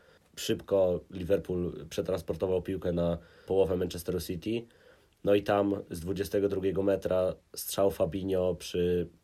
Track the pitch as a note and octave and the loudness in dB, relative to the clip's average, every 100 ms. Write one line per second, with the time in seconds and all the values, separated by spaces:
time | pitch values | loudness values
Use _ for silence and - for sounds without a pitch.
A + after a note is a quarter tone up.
0 | _ _ _ - - A2+ - G2 F#2 F2 | _ _ _ -8 -4 -4 0 2 4 2
1 | - F#2+ F2+ G2 - F2+ F2 - D#3+ - | -4 -8 0 0 2 -2 -2 -6 -6 -4
2 | F#2 F2+ - E2+ F#2+ F#2 F2+ F#2 F2+ E2+ | -2 -2 -4 -4 0 0 -2 -4 -2 0
3 | E2+ E2+ - - - F#2+ F#2 F2+ F2+ E2+ | 0 0 -6 -20 -2 2 2 2 -2 -4
4 | - F2+ E2 F2+ G#2 A#2 A2+ _ - - | -4 -4 -4 -6 -4 -6 -6 _ -20 -20
5 | _ _ G2+ G#2 G2+ G2+ G2+ G2 - F2 | _ _ 2 2 4 2 4 0 -4 -8
6 | E2 F2+ F#2+ G#2 G2 F#2+ F#2+ F2+ G2 F#2+ | -4 -4 0 2 2 0 0 0 2 2
7 | F2+ F#2 F#2 F2 _ - - - G2 F#2+ | 2 2 2 -2 _ -12 -6 2 2 4
8 | F2+ F#2+ F#2+ F#2 F2+ F2 - F2+ F2 F2 | 0 0 0 2 2 0 -4 0 2 2
9 | E2+ - | -2 -6